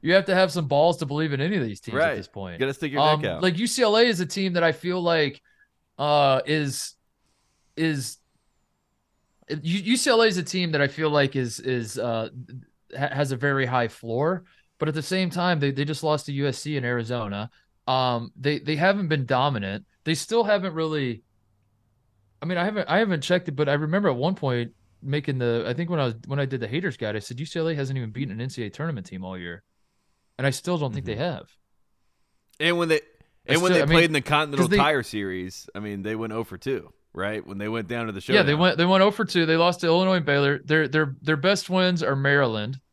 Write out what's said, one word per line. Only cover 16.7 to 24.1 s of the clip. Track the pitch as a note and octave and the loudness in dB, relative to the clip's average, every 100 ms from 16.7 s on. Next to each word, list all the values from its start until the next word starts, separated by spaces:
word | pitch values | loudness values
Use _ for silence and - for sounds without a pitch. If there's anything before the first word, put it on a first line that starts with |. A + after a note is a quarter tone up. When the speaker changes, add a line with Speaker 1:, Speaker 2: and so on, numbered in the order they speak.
| D3 | -4
Speaker 1:
and | A#2+ | -2
Arizona. | B2 A2+ B2 G#2+ G2+ A2 _ _ _ - | -2 -2 -4 -4 -6 -8 _ _ _ -2
Um, | C3 B2+ A#2+ A#2+ - | 0 2 -2 -6 -4
they, | C3+ D3 | -2 -2
they | C#3+ D3+ | -2 2
haven't | F3+ G3+ F3+ | 2 2 0
been | D3+ B2+ | 0 0
dominant. | B2+ C#3+ B2 G2 G#2 - _ | 2 2 0 -4 -8 -12 _
They | D#3 E3 | -4 -4
still | - A3+ | 0 0
haven't | G#3+ G#3 F#3+ | 2 2 0
really, | D#3+ D#3+ D#3 C3 A2 _ _ _ _ _ _ _ _ _ _ _ _ | -4 -2 -2 -4 -6 _ _ _ _ _ _ _ _ _ _ _ _
I | D#3+ | -4
mean, | F3+ | -2
I | F3+ | 0
haven't, | G#3+ - | -2 0
I | F3 | 2
haven't | A3 E3+ | 2 0
checked | - F3+ F3+ | 2 0 0
it, | C#3 | -2
but | D3 | 0
I | |
remember | C#3+ D3+ F#3 | 0 0 2
at | G3+ | 2